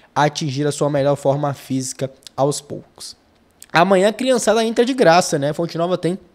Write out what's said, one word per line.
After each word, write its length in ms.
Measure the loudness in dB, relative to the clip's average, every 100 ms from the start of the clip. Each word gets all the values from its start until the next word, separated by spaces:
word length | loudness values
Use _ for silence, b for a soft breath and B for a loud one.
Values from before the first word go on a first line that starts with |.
| B
atingir 540 | 0 0 0 -6 -2 -4
a 40 |
sua 180 | -2 -2
melhor 260 | 0 0 0
forma 380 | 0 0 -2
física 580 | -6 -6 -6 -6 -8 -10 -10 -12 -2
aos 240 | -2 -2
poucos. 560 | -10 -16 -16 -20 -20 -20 _ _ _ _ -2
Amanhã 380 | 2 4 4 2
a 40 |
criançada 520 | 0 0 0 2 2 2
entra 180 | 0
de 100 | 0
graça, 440 | 4 4 4 2 -2
né? 140 | -2
Fonte 240 | -4 -6 -4
Nova 200 | -2 -2
tem 220 | -4 -6 -12